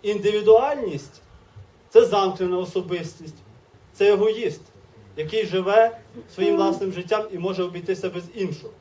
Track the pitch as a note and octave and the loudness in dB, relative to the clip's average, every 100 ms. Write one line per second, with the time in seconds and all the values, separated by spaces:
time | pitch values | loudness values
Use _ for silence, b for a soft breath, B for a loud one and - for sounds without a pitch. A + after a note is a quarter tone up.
0 | G3+ G#3 G3 G#3+ G3+ A3 C#4 C#4+ G#3+ D3 | -2 0 0 2 6 6 6 -2 -4 -8
1 | - - - - _ - - _ _ A3+ | -12 -20 -20 -20 _ -20 -20 _ _ 4
2 | A#3 G3+ F#3+ F#3 F3+ F3+ F3+ F#3+ F3+ F3 | 6 2 0 -2 -4 -4 -4 -6 -6 -8
3 | E3 - D#3 - - - _ - - - | -8 -14 -20 -20 -20 -20 _ -20 -20 2
4 | G3+ G3 A3 G#3+ A3 - - - - - | 4 4 2 0 -4 -6 -18 -20 -20 -20
5 | - - D#3 A3 F#3+ F#3 F#3 G#3+ A3+ A3+ | -18 -10 -4 -2 -2 -2 4 4 4 0
6 | - A#3+ - - F3 E3+ E3+ - G3 F3+ | -18 -20 -16 -2 0 2 0 0 -4 -6
7 | F3 G#3+ G#3+ F3+ F#3 F#3 F3+ F3 E3+ F#3 | -4 -4 -4 -6 -6 -4 -6 -6 -6 -6
8 | F3+ E3+ E3+ A#3 F#3 D#3 - - | -6 -8 -12 -8 -6 -8 -14 -20